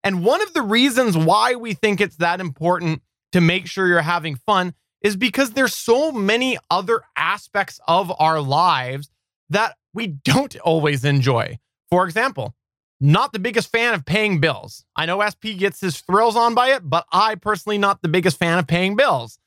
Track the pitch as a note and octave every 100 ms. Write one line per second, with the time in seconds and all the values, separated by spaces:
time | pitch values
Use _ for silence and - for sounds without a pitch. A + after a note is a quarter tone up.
0 | G3+ F#3 F#3 E4 G#4 D#4+ G#3+ A3+ C4+ A#3
1 | A#3+ E3 D#3+ G3+ A#3+ B3 A#3 F3+ G#3+ F#3+
2 | G3+ - E3+ F#3 F3+ C3+ E3 F3+ E3+ D#3+
3 | _ _ _ F3+ E3 F#3 - - F#3 E3+
4 | D#3 F3 D#3+ C3 - G3 F3+ - _ _
5 | G#3 F#3+ A#3+ C4 C4+ A#3 B3 - - A#3+
6 | D#4 B3+ G3 A#3 C4 A#3+ _ F3 F#3+ A3+
7 | - - D#3+ G3 - G3+ F#3+ - - E3+
8 | F3+ - D#3+ D#3+ C#3 C#3+ F3+ C#3+ B2+ C#3
9 | D3 _ _ _ _ F#3+ A3+ - _ F#3+
10 | A3 C#3+ _ F#3+ C#4 - E3+ D#3+ D3 C#3+
11 | C#3 C#3+ C3 A#2 G#2 - _ _ _ F3+
12 | F#3 E3 C4 C#3 G#2+ - _ _ _ _
13 | C#3+ F3 C#4 G#3+ G#3+ A3 - A#3 A#3+ G3+
14 | C3+ G3 G#3+ F3 D#3 A2 A2+ - _ -
15 | D#3+ F#3+ G#3 - A3 F#3+ G3 - F#3+ C#3+
16 | - G3 A#3 A3 A#3 A#3 B3+ C4+ E3 E3
17 | - F3+ A3 G#3+ G#3 G3+ - G#3 G3+ G3
18 | F3 F#3 F3 - E3+ E3+ D3+ E3+ F#3 G#3
19 | C#4 C#3 A#2 -